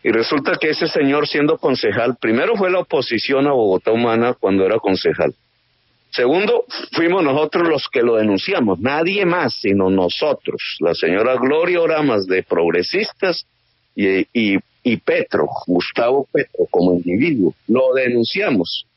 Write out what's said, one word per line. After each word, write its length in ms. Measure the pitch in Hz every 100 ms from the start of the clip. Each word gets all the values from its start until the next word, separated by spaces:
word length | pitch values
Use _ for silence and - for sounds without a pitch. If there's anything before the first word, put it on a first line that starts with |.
Y 100 | -
resulta 420 | 110 113 147 139 165
que 100 | 156
ese 180 | 151 160
señor, 400 | 175 139 147 147
siendo 300 | 151 147 160
concejal, 580 | 156 127 110 98 117 123
primero 360 | 113 117 180 220
fue 160 | 185
la 80 | 185
oposición 680 | 170 156 123 113 - 135 143
a 40 |
Bogotá 400 | 135 107 92 -
Humana 440 | 113 120 113 120 123
cuando 260 | 101 98 95
era 120 | 110
concejal. 560 | 101 92 85 78 76 - _ _ _ _ _ _ _
Segundo, 540 | - 123 170 214 233 - - -
fuimos 300 | - 170 190
nosotros 440 | 151 139 151 175 170
los 220 | 147 -
que 120 | 131
lo 140 | 120 113
denunciamos, 640 | 107 98 - 190 113 87
nadie 460 | 117 147 165 196 185
más 300 | 175 139 -
sino 340 | 101 98 95
nosotros. 880 | 95 90 - 151 131 - - - -
La 140 | 87
señora 420 | 82 82 92 123 127
Gloria 460 | 131 151 175 175
Oramas 440 | 165 160 147 107 95
de 160 | 92
Progresistas 1040 | - 87 85 85 90 185 214 - 196 254 - _ _ _ _ -
y, 260 | 98 95 -
y, 240 | 120 107 98 - _
y 160 | 254 214
Petro, 480 | - 170 - - - - -
Gustavo 600 | 87 - - 117 135 -
Petro 340 | 147 131 - -
como 220 | 90 90
individuo, 600 | 87 85 92 170 123 87 - -
lo 260 | 120 131
denunciamos 960 | 131 127 120 113 190 202 113 85 - -